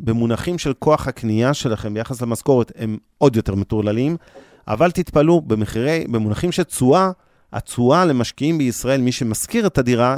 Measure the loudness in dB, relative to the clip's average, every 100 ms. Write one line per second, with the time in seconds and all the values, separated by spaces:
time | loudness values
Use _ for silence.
0 | -4 0 0 -2 -4 -4 -4 -2 2 2
1 | 0 -6 -2 0 2 0 -2 -4 -6 -6
2 | -6 -6 -6 -4 2 2 2 -4 -8 -8
3 | _ 0 2 2 0 -2 -2 -2 0 0
4 | 0 -2 -8 -20 -20 _ -6 0 0 0
5 | -2 2 4 4 2 -2 -2 -2 -2 -2
6 | -2 -2 -2 -2 -2 -2 -2 0 4 4
7 | 2 -2 _ _ _ -12 -10 0 2 4
8 | 4 2 -2 -4 -2 0 -2 -2 -2 0
9 | 0 -2 -4 -4 -4 -2 0 0 2 2
10 | 2